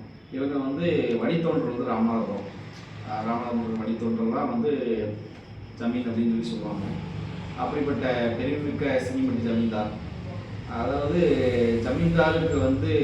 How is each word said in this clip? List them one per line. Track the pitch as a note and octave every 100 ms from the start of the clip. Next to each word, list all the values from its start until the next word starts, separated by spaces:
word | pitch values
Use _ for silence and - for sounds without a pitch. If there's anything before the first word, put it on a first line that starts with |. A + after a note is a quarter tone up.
| - - -
இவங்க | C3+ C#3 C#3
வந்து | C3+ D3+ E3+ D3+ - A#2
வழித்தோன்றல் | D#3+ E3 - - A#2+
வந்து | A#2+
ராமநாதபுரம். | A#2+ A2 A2+ A2+ G2 G2 F#2+ - - - - -
அஹ், | A2 G#2+
ராமநாதபுரம் | A2 A#2 A#2 A#2 A2+ A2
வழித்தோன்றல் | A2+ A2+ A#2 A2 A2+
தான் | C3 C3
வந்து | A#2 D3 C3 A#2 A2 G#2 - - - - - - -
ஜமீன் | A#2 B2 A#2
அப்படின்னு | A2 A#2
சொல்லி | A2+
சொல்லுவாங்க. | A2+ A2+ G#2 G2 G2+ - - - - - - -
அப்படிப்பட்ட | B2+ D3 C#3 B2+ C3 A#2+ A#2 A#2+
பெருமைமிக்க | C3+ D3 C#3+ - C#3 B2+
சிங்கம்பட்டி | B2 C3 B2+ A2+
ஜமீன்தார். | A#2 A2+ A#2 G#2+ G#2+ - - - - - - - -
அதாவது, | A#2+ C3+ C#3+ D3 F3 D#3+ C3 B2 A#2+ A#2 A2+
ஜமீன்தாருக்கு | B2+ D3+ E3 E3 D#3 D#3+ D#3+ C#3
வந்து | C3 C3+ - D3+